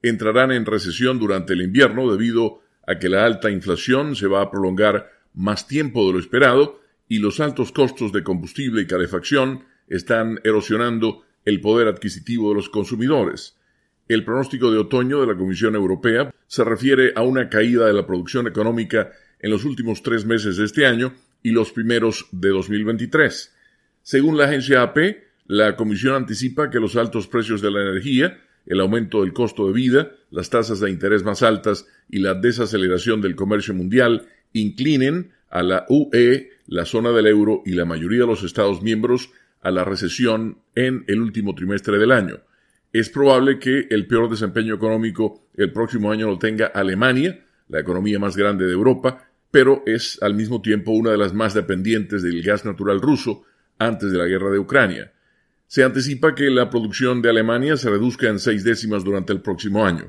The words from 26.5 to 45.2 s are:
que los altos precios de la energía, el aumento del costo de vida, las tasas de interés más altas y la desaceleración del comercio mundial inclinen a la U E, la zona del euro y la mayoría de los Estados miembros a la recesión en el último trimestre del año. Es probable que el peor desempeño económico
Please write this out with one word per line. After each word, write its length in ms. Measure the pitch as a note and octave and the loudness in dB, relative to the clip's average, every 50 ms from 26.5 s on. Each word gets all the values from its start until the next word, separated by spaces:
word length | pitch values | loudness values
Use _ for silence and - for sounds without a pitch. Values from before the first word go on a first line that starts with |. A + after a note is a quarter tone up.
| B2+ C#3 D3+ C#3+ | -2 -2 -4 -2
que 100 | - A#2+ | -2 -2
los 160 | A2 G2+ G2 | -2 0 0
altos 320 | A#2 A2+ A#2 - A2+ G2 - | 0 -2 0 -2 -6 -8 -2
precios 320 | - A#2+ A2 G#2 A2+ G2+ | -2 -2 -2 0 -4 -2
de 100 | G2+ G#2 | -2 -2
la 120 | G2+ G2+ | -2 0
energía, 580 | G2+ G2 F#2 F#2+ F#2+ C#3 C3+ B2+ D3 F3+ - - _ _ _ _ _ | -2 -2 -2 -4 -2 0 2 2 2 0 -2 -8 _ _ _ _ _
el 160 | - F2+ F#2+ | -2 0 0
aumento 400 | F#2+ F#2+ G#2+ A#2 A2+ F2+ - A2 | 2 2 2 0 -2 0 0 0
del 140 | F#2+ F#2 F2 | 0 0 0
costo 320 | - A#2+ G#2+ - - G#2 | -2 -2 -2 0 -2 0
de 80 | G2 G2 | 0 0
vida, 360 | A#2+ C3 B2+ B2 C#3 D#3 C#3+ - _ _ _ | 2 2 4 4 2 2 0 -10 _ _ _
las 180 | - E2+ F2+ - | -10 -10 -6 -2
tasas 320 | - A#2+ A2+ G#2+ A2+ F#2+ | 0 0 0 0 -4 -4
de 100 | G#2 G2 | -2 -4
interés 320 | F#2 E2 F#2+ G2 G#2+ G#2 | -4 -2 0 0 2 2
más 200 | F2+ G#2+ G2+ - | 0 -2 -2 2
altas 440 | B2+ A2+ A2 F#2+ - G#2+ G2+ - - _ _ _ _ _ | 2 2 2 2 0 -2 -2 -2 -6 _ _ _ _ _
y 120 | - G2 | -4 -2
la 140 | F#2+ F#2+ F#2+ | 0 0 0
desaceleración 840 | F#2 G2 B2 A#2 A2+ A#2 G2 G#2+ G2+ F#2 F#2 F2+ F2+ F#2+ A#2 A2 G#2+ | 0 0 0 0 0 -4 -2 0 0 2 2 0 0 0 0 -2 0
del 160 | G2 F#2+ E2+ | 0 -2 -2
comercio 380 | E2 G2 G2 G#2+ G#2+ G2+ - G2 | -2 -2 -2 -2 -2 -2 -4 -4
mundial 520 | F#2 F2+ F#2 G#2 B2+ B2 A#2 A#2 G#2+ - - _ _ _ _ _ | -4 -4 0 2 2 4 4 2 -2 -4 -12 _ _ _ _ _
inclinen 800 | A2+ G#2+ G#2 - - C3 D3+ D#3 C3+ B2+ C3+ D#3 F3+ F3 - _ _ _ _ | -4 -4 -4 -4 -4 -2 0 0 2 0 0 -2 -4 -8 -10 _ _ _ _
a 120 | - F2+ | -4 -2
la 220 | F2+ F2+ F#2 F2+ - - | 0 0 0 -2 0 2
U 180 | B2+ D3 D3 D3 - | 2 2 2 2 4
E, 380 | A#2+ A#2+ A#2+ B2+ C#3 - - - _ _ | 4 6 6 4 2 0 -12 -20 _ _
la 200 | - - F2 E2+ | -6 -6 -6 -4
zona 240 | - - A2+ A2+ A#2+ | -2 -2 -2 0 2
del 160 | A#2+ A2+ G#2+ | 4 6 6
euro 360 | G#2+ G#2+ G#2+ G#2 G#2 G#2+ F#2+ - | 6 6 6 4 2 2 -2 -2
y 60 | F#2+ | -2
la 120 | F#2 F2 E2+ | -2 -2 0
mayoría 360 | E2+ E2 D#2+ E2 F2 G#2+ A#2+ | -2 -4 -4 -4 -2 2 2
de 80 | B2 A#2+ | 2 2
los 140 | A2 - | 0 -2
Estados 400 | G2 F2 - - G#2 G2+ G2 E2+ | -4 -6 0 0 2 2 0 0
miembros 500 | G2+ A2 A2 G#2+ A2 A#2+ B2 B2+ B2 - _ _ _ _ _ _ | -2 -2 0 0 2 0 0 0 -2 -8 _ _ _ _ _ _
a 100 | _ F#2 | _ -2
la 140 | F#2 F2+ F2+ | 0 0 0
recesión 760 | F#2+ G2 F2+ G2+ E2+ - - B2 A#2 A2+ A2 A2+ A2 - _ _ _ _ | -2 -2 -4 -4 -4 -2 0 0 0 0 0 -2 -6 -10 _ _ _ _
en 300 | A#2 B2+ C3 C3 B2+ - - | -2 -2 0 -2 -4 -2 -2
el 120 | G2+ G#2+ | 0 0
último 340 | A#2 A2+ G2 A2 G2+ G2+ F2+ | 0 -2 -4 -4 -4 -4 -4
trimestre 440 | D2+ F2+ F#2 G2+ G2 - - G2+ G2+ | -4 -4 -4 -4 -4 -2 0 2 4
del 120 | G#2+ A#2 | 6 6
año. 280 | C3 A#2+ G2 E2+ G1+ - _ _ _ _ _ _ _ _ _ _ | 4 4 2 -2 -6 -12 _ _ _ _ _ _ _ _ _ _
Es 200 | _ A2 A2+ - | _ -2 -2 -2
probable 480 | - C#3+ C#3 C#3 C3+ B2+ C3 C3+ C3+ C3 | 0 2 4 6 6 6 6 2 2 0
que 280 | - C3 C3 C#3 - - | 0 -2 0 0 0 0
el 160 | A2 G#2+ F#2+ | -2 -2 0
peor 240 | - A#2+ A2+ A#2 A#2 | 0 0 0 2 0
desempeño 440 | A2+ G#2+ A2 G2 F#2 A#2 A2 A2 A2 | -2 -4 -4 -4 -2 -2 -2 -2 -4
económico 720 | F#2 A2 A2 A2 A2 A2+ A2+ F#2 A2 | -2 -2 -2 0 0 -2 -4 -2 -2